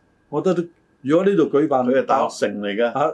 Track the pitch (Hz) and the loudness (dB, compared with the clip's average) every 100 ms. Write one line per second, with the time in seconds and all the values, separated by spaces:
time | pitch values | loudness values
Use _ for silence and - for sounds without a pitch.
0 | _ _ _ 147 185 175 170 _ _ _ | _ _ _ -4 -2 -2 -4 _ _ _
1 | 131 160 190 190 147 143 151 135 123 135 | 0 2 2 2 2 2 2 0 2 0
2 | 123 113 107 - 107 104 104 101 117 131 | 2 0 -2 -2 -4 -4 -4 -2 -2 0
3 | 156 | -2